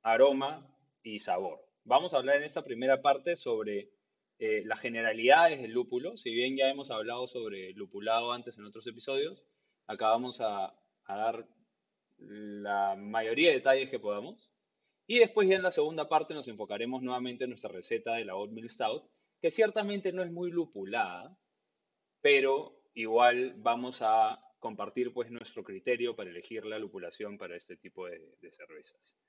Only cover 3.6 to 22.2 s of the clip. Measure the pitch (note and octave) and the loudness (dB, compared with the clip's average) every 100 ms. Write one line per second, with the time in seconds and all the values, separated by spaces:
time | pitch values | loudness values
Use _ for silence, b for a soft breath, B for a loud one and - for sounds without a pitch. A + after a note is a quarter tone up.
3.6 | G#2+ G2+ G2 _ _ _ _ _ A2 G#2+ | -2 -6 -8 _ _ _ _ _ 0 0
4.6 | G#2 A2 B2 A#2 A2+ A2 B2+ D#3 E3+ D3 | 0 -6 -4 -2 -2 2 6 8 8 2
5.6 | A2+ A#2+ B2 B2+ D#3+ A#3 B2 A#2 B2+ C3+ | -2 -2 -2 -4 -6 -8 -4 -2 0 2
6.6 | C3+ C#3 C3+ A2 A2+ A#2+ B2 B2+ A2 G2 | 2 0 -6 -6 -6 -6 -8 -8 -8 -10
7.6 | F#2 F#2+ G2 G2+ G#2+ A2+ A#2+ A#2+ A#2+ G#2 | -12 -12 -12 -6 0 0 0 -6 -8 -16
8.6 | G#2 A2+ A#2+ A2+ C3+ C3+ D3+ G3+ _ _ | -18 -14 -14 -12 -6 -4 -4 -8 _ _
9.6 | _ _ - G#2+ A2 A#2 B2 A#2+ A2+ G2+ | _ _ -12 0 2 2 0 -4 -4 -2
10.6 | F#2+ _ _ _ - G2+ A2+ A2+ A2+ _ | -6 _ _ _ -10 -2 -2 -4 -12 _
11.6 | _ _ _ _ _ _ - G#2 G#2+ G#2 | _ _ _ _ _ _ -18 -14 -12 -10
12.6 | G2+ G2+ G2 G2 G#2 A2+ A2+ A#2+ E3+ C3 | -4 0 0 -2 -4 -2 0 4 4 4
13.6 | C3+ C3+ C3 A#2+ G#2+ G2+ C#3 A3 _ _ | 4 2 2 -6 -4 -6 -8 -16 _ _
14.6 | _ _ _ _ - A#3+ A3+ G#3+ F#3+ F#3+ | _ _ _ _ 0 6 6 6 4 4
15.6 | F#3 E3 D3+ D#3+ D3 D#3 D#3 D#3 B2+ G#2+ | 4 2 0 -2 2 2 2 -8 -10 -10
16.6 | G2+ G2+ A#2 C3 B2+ B2+ B2+ B2 B2+ A2 | -8 -4 -4 -4 -4 -4 -6 -6 -8 -8
17.6 | G#2+ F2+ - A2+ A2+ A#2 G#2 F#2+ G#2 A2+ | -12 -12 -4 -4 -2 -4 -4 -6 -8 -10
18.6 | A#2 - A2+ A#2 _ _ _ _ E3 E3 | -12 -4 -4 -4 _ _ _ _ -2 2
19.6 | G#3+ G#3+ G3+ G3+ F#3+ F3+ F3 E3+ F3+ E3+ | 2 2 -4 -2 -4 -4 -6 -6 -4 -4
20.6 | D#3+ G2+ F#2+ A2+ G2 F2+ B2+ F#3+ _ _ | -4 -8 -6 -2 -2 -4 -14 _ _ _
21.6 | _ _ _ _ _ _ | _ _ _ _ _ _